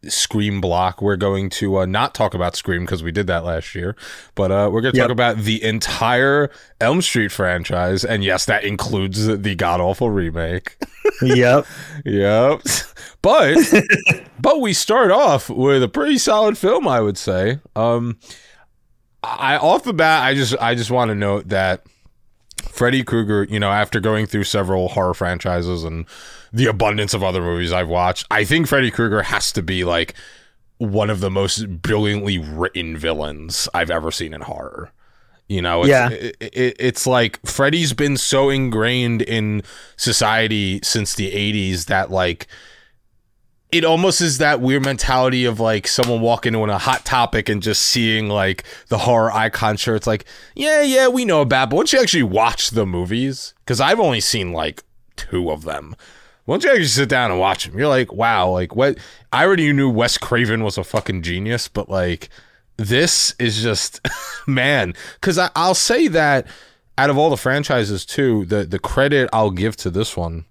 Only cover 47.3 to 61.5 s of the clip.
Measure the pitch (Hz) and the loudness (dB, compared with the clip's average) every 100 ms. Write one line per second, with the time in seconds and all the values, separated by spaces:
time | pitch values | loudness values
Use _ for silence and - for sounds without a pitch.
47.3 | 113 107 104 107 104 - 123 113 110 107 | 0 -2 -2 0 0 0 0 2 0 0
48.3 | 104 95 95 - - - 113 123 120 113 | 0 0 -2 -8 -20 -6 -2 2 4 4
49.3 | 107 110 - 110 104 - 110 120 107 - | 2 -2 0 -2 0 -2 -2 0 -2 -4
50.3 | - - - 285 302 294 262 262 254 240 | -20 -20 -6 0 2 4 4 4 2 2
51.3 | 160 139 131 131 143 320 269 247 175 117 | 2 4 2 2 0 2 2 2 2 0
52.3 | 95 113 110 - 113 101 90 90 110 135 | 2 2 0 -2 0 -2 -2 -4 -4 -4
53.3 | 131 - _ - 117 131 214 185 117 95 | -6 -14 _ -6 0 2 2 2 0 -2
54.3 | 120 90 82 78 78 - - _ - - | -2 -4 -4 -6 -8 -20 -20 _ -16 -8
55.3 | 90 87 78 80 73 76 - - - - | -4 -4 -6 -8 -10 -12 -20 -20 -20 -20
56.3 | _ - 156 - 254 156 107 139 131 120 | _ -4 -2 2 2 2 0 2 2 0
57.3 | 90 95 92 - 87 147 131 123 92 113 | 2 0 0 -4 -2 2 2 0 0 0
58.3 | 110 92 90 90 104 135 - - - - | 2 2 0 -2 0 0 0 -10 -20 -4
59.3 | 120 170 190 151 143 139 113 117 - - | 2 2 4 4 4 2 2 0 0 0
60.3 | 120 120 113 110 95 92 - - 92 85 | 0 2 0 -2 -4 -4 -4 -4 -6 -4
61.3 | 87 104 | -6 -4